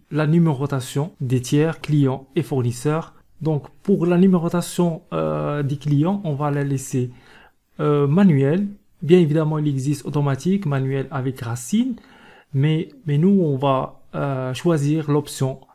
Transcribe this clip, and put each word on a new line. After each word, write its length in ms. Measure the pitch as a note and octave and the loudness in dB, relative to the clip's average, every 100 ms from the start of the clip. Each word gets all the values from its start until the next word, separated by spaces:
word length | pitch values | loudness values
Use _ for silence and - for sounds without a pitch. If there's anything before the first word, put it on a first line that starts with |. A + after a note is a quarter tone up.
| - | -8
la 160 | D3 D3+ | -2 2
numérotation 880 | E3+ E3 C3 C#3 C3+ B2 C#3 E3 - | 4 4 2 -2 -4 -4 -4 -6 -6
des 200 | B2+ B2+ | -2 -2
tiers, 400 | B2 D3 D#3+ D#3+ | 0 2 2 -2
clients 460 | - D3+ C3+ C3+ - - | -2 2 2 0 -6 -6
et 80 | |
fournisseurs. 680 | - C3+ A#2+ A#2 D3 D#3+ - - _ - | -2 -2 -2 -2 -2 -4 -6 -16 _ -8
Donc 280 | D#3+ D3 - _ | -4 -4 -6 _
pour 220 | - F#3+ E3+ | 0 2 2
la 120 | F3 | 4
numérotation, 840 | F#3+ F3+ E3 F3 E3+ - F3 D#3+ - | 4 4 2 -2 -4 -2 -2 -2 -6
euh, 500 | D#3+ D#3 D3+ D3+ D3 | -4 -2 -2 -4 -4
des 160 | C#3 C#3+ | -4 -4
clients, 440 | D3 C#3+ E3 G3+ | 0 0 2 -2
on 120 | E3 C#3 | -4 -4
va 160 | D3 | -2
la 120 | C#3+ | -2
laisser, 480 | C#3+ C3+ - C3+ B2 - - - - _ _ - | -2 -4 -4 -4 -4 -8 -20 -20 -20 _ _ -4
euh, 280 | D3+ D3 C#3+ | 0 2 2
manuelle. 640 | E3 G3 C#3 C3+ F3 G3+ - _ - | 4 4 6 4 0 -2 -8 _ -6
Bien 180 | C#3+ F3+ | 4 6
évidemment, 400 | D#3 D#3+ D3+ D#3 | 6 2 0 -2
il 80 | D3+ | -2
existe 380 | C3+ C3 C#3+ - | -2 -2 -4 -4
automatique, 600 | C#3+ C#3+ C3+ F3 G3 D#3+ | -2 0 0 0 -2 0
manuel 420 | C#3 C3+ C3+ C3 | -2 -2 -4 -4
avec 300 | C#3+ C3 B2+ | -6 -6 -6
racine, 560 | A#2 A#2+ - G#3+ B3+ A#3 - - - - _ | -8 -8 -2 0 0 -4 -12 -20 -20 -20 _
mais, 360 | C3+ D3 D#3 - - D3+ | 0 0 0 -4 -10 -2
mais 120 | C#3+ | 2
nous, 240 | F3+ G3 | 4 4
on 160 | D#3+ C3+ | 2 0
va, 440 | C#3 C3 C#3+ - - D#3 | 0 0 -2 -10 -14 -6
euh, 380 | C#3+ C3 B2+ | -4 -4 -6
choisir 580 | B2+ F3 D#3+ C#3+ D#3+ D3 | -2 0 2 2 0 0
l'option 480 | D3 D3 - C3+ C3 - | -2 -2 -4 -4 -4 -14